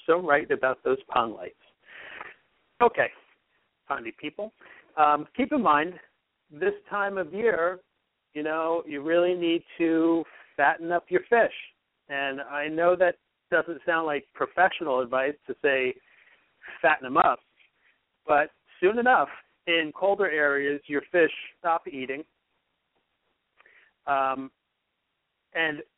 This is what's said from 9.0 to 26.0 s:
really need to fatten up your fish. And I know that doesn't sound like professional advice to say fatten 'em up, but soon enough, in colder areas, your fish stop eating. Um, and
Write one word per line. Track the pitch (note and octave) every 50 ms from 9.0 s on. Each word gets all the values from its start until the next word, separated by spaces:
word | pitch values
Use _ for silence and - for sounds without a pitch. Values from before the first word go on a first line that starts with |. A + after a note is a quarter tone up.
really | C#3 D#3+ E3 F3 F3 F3+ F3+
need | F3+ E3+ E3 E3+ E3+ - _ -
to | - E3 E3 E3 D#3+ D#3+ E3 E3 E3 D#3 - - - - _ _
fatten | - C#3+ D3 D#3+ E3 E3 E3 F3
up | E3+ - _
your | F3+ - -
fish. | - A#3+ A#3 G3+ - - - - - _ _ _ _ _ _ _
And | - C#3+ C#3 C#3 C#3 C3+ C#3
I | C#3 A#2+ C#3+ D3 D3 D#3
know | D#3 D#3+ E3+ F3 F3+
that | F3 F#3 F3 - - _ _ _ _ _ _
doesn't | E3+ E3 D#3 E3+ E3 C3+ -
sound | F3 E3+ E3 E3
like | D#3 D3 C#3+ - _ _
professional | - C#3 - - F3 F#3 F#3+ - - E3+ D3+ B2+ B2+
advice | B2+ A#2+ C3 C3 C3+ C#3+ D3 - _
to | - B2 -
say | - D3 C3+ C3 B2+ B2+ B2 - _ _ _ _ _ _ _ _ _ _ _ _ - - - -
fatten | - D#3+ D#3 - C#3
'em | B2+ C3+
up, | D#3+ - D#3 B2 - _ _ _ _ _ _ _ _ _ _ _ _ _ _ _ _ _
but | D3+ D3+ C#3+ D3+ D#3+ - _ _ _ _ -
soon | F3+ F#3+ A3 A#3+
enough, | A#3+ B3 B3+ F#3 C#3+ - - - - _ _ _ _
in | F3 E3+ E3 D#3 D3+
colder | - - F#3 G3 G3+ G3 G3 E3+
areas, | D3+ D3+ D3 C#3+ C#3+ C#3+ C#3 C#3+ C#3+ C#3+ -
your | - C#3+ C#3 C#3 -
fish | - F3 D#3+ - - - - - - _
stop | - E3+ E3 E3+ - F#3
eating. | D3 C3+ C3 B2 C3+ C#3+ D#3+ - _ _ _ _ _ _ _ _ _ _ _ _ _ _ _ _ _ _ _ _ _ _ _ _ _ _ _ _ _ _ _ _ _ _ _
Um, | C#3+ C#3+ C3+ C3+ C3+ C3 C3 C3+ C3+ _ _ _ _ _ _ _ _ _ _ _ _ _ _ _ _ _ _ _ _ _
and | E3 E3 D#3 D3+ D3 D#3 - _ _